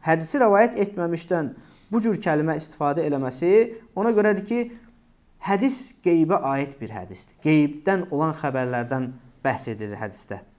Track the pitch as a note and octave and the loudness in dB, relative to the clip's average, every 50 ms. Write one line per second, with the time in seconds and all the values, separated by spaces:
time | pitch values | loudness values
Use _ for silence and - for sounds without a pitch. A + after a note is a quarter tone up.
0 | - E3 D#3+ E3 E3 - - C#4+ B3 A3 G3 G3 A3+ A#3+ - - G3+ G3+ - F#3 | 2 2 0 0 0 -4 0 2 4 6 6 6 4 4 2 -2 -4 -4 -2 -4
1 | F3 E3+ E3+ E3 - - F#3 E3+ D#3 B2 - - - - - _ _ _ G3 A#3 | -4 -4 -4 -4 -2 -2 -2 -2 -2 -4 -6 -12 -20 -20 -20 _ _ _ -2 0
2 | G#3+ A#3 G#3 E3 - F3+ D#3 D3+ D3+ D#3+ D#3 D#3 D#3 - - - - C#3+ C#3+ E3 | 0 0 -2 0 0 0 0 2 2 0 -2 -4 -6 -10 -8 -2 -2 0 0 0
3 | D#3+ D3+ C#3+ C3+ C3+ B2+ B2+ C3 E3 F3 F#3+ G#3+ A#3 A#3 - - - - _ F#3 | 0 0 0 -2 -2 -4 -4 -2 2 4 6 6 4 4 -2 -14 -18 -12 _ -2
4 | G3+ A#3 A#3 G#3 G#3 G#3+ G#3 F#3+ G3 F#3+ A#3 A#3+ A#3+ A#3+ - - - - _ _ | 0 2 2 4 4 4 2 0 -2 -2 -2 -2 -2 -4 -8 -20 -20 -20 _ _
5 | _ _ _ _ _ _ _ _ - F3+ G3 G3 A3 C4+ C4+ - - - - _ | _ _ _ _ _ _ _ _ -4 -2 0 2 2 0 -2 -2 -10 -16 -20 _
6 | _ F3+ E3+ E3 D#3+ D#3 G3 F#3 C#3 C3+ C#3 C#3 C#3 C#3+ C#3 - - G#2+ A2 G#2 | _ 2 4 4 4 4 2 0 0 0 -2 -2 -2 -4 -8 -12 -12 -12 -10 -12
7 | F2+ F#2+ F#2+ - - _ _ _ _ D3+ D#3 D3+ D3 C#3+ D3 D3 - G3 G3 F#3+ | -12 -12 -14 -16 -18 _ _ _ _ 2 4 4 4 2 0 -2 0 0 0 0
8 | F3+ - - C#3+ D#3 D#3+ D3+ D#3 - C#3+ C3 C3 B2+ B2+ B2 A#2+ A#2+ B2 C3+ C3 | 0 -2 -2 0 0 0 -2 -2 -4 -2 -2 -2 -2 -2 -2 -4 -4 -4 -4 -4
9 | B2+ B2 C3 - _ - _ _ _ C#3 A#2+ - - - A2+ G#2+ G#2+ G#2 G#2 F#2 | -4 -6 -8 -14 _ -20 _ _ _ -2 -2 -2 -6 -8 -8 -8 -8 -10 -8 -8
10 | G#2+ G#2 F#2+ - - _ G#2 G2 - _ _ | -8 -10 -10 -12 -14 _ -14 -14 -14 _ _